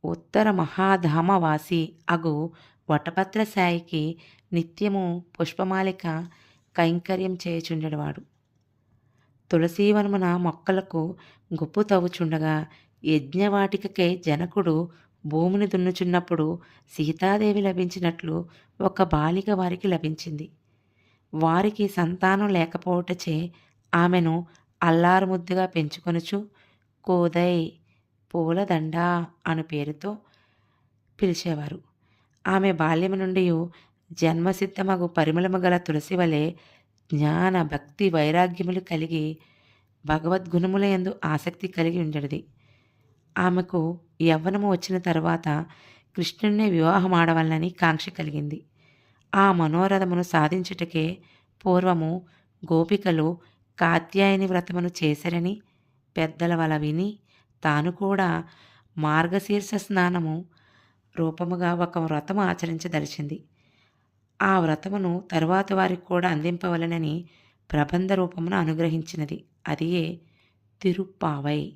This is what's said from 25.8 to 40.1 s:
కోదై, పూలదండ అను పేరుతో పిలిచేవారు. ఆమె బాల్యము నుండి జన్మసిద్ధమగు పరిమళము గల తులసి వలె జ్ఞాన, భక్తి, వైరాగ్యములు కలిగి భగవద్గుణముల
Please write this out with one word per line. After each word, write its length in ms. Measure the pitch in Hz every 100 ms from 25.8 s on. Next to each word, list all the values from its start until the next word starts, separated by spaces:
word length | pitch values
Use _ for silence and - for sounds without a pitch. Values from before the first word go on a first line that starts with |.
| 147 - 175 170 170 202 208 _ _ _ _ _
కోదై, 720 | - 180 170 170 175 175 160 - _ _ _ _ _ 170
పూలదండ 920 | 165 175 196 165 156 165 175 175 165 _ -
అను 160 | 160
పేరుతో 540 | 160 147 143 147 202 208 _ _ _ _ _ _ _ _ _ -
పిలిచేవారు. 600 | 190 170 175 151 147 160 _ _ _ _ _ _ 185
ఆమె 240 | 190 196
బాల్యము 440 | 165 160 160 185 190
నుండి 500 | 190 185 180 165 170 - _ _ _
జన్మసిద్ధమగు 960 | 165 165 165 175 185 196 - 190 185 175
పరిమళము 500 | 170 156 160 185 185
గల 200 | 180 175
తులసి 380 | 180 151 - 180
వలె 360 | 170 151 156 175 - _ _ _ _
జ్ఞాన, 480 | 151 151 165 185 185
భక్తి, 480 | 156 147 - - 196
వైరాగ్యములు 680 | 165 151 170 180 175 175 185
కలిగి 580 | 185 160 160 165 151 160 _ _ _ _ _ _
భగవద్గుణముల 800 | 147